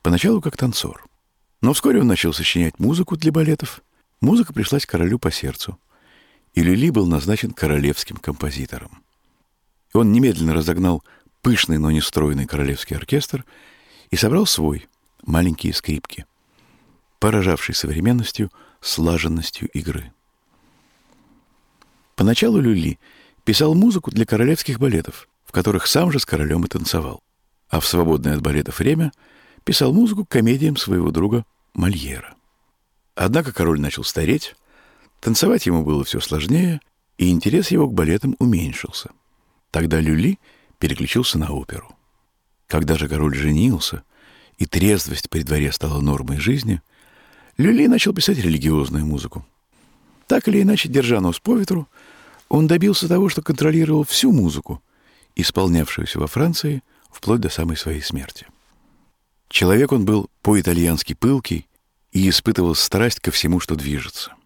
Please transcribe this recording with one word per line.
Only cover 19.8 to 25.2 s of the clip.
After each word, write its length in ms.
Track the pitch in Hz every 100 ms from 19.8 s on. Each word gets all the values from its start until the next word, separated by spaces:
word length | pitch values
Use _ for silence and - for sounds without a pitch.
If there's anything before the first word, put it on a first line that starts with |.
| 80 71 67 _ _ _ _ _ _ _ _ _ _ _ _ _ _ _ _ _ _ _ _
Поначалу 460 | - 98 117 226 208
Люли 380 | 127 101 78 73 _ _ _ _
писал 300 | - - 151
музыку 360 | 165 226 190 -
для 160 | 104 113
королевских 520 | 107 123 160 - 117
балетов, 500 | 135 92 80 -